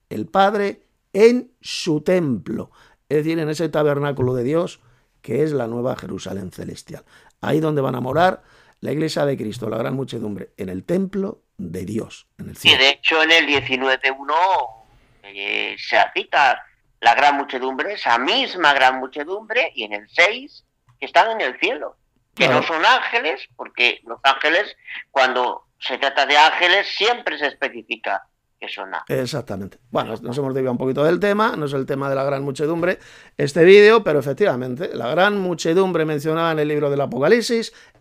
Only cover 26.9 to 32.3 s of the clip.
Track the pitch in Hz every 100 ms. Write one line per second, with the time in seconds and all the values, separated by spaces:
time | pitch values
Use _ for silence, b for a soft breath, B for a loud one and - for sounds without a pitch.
26.9 | - 208 240 - 151 143 - 131 113 110
27.9 | 113 - 95 - _ _ _ 107 - 95
28.9 | 87 - 135 123 143 - 98 95 - _
29.9 | 151 113 113 120 127 135 135 127 120 131
30.9 | 131 156 175 202 202 220 220 147 139 127
31.9 | 135 139 135 139